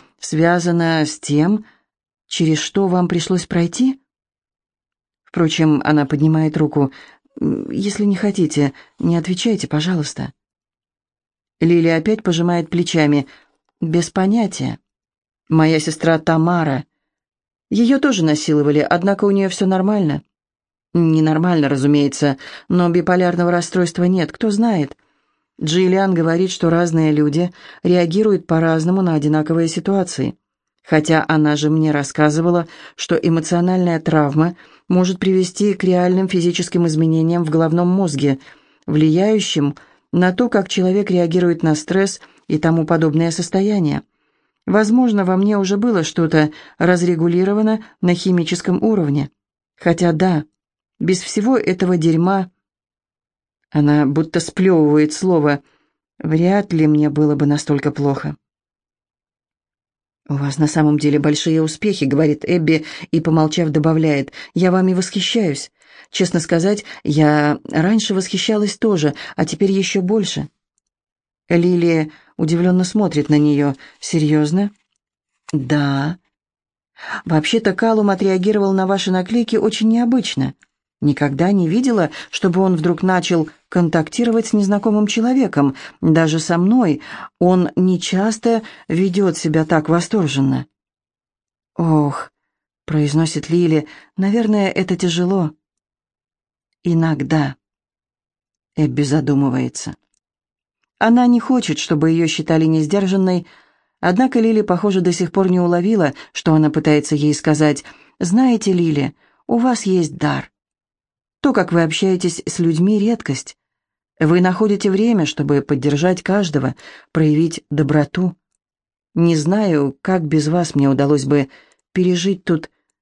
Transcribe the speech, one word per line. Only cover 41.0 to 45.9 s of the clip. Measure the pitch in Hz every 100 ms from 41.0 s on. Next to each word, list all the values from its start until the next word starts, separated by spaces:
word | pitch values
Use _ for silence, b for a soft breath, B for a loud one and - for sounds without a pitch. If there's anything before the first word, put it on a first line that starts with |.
| 202
реагирует | 180 170 175 175 165
на | 160 151
стресс | - 185 196 - b b -
и | 156
тому | 165 165 160
подобное | 170 160 151 170
состояние. | 160 175 190 202 208 156 143 - _ _ _ _ _ -
Возможно, | 202 214 247 247 202 185
во | 185
мне | 202 208
уже | 190 202
было | 240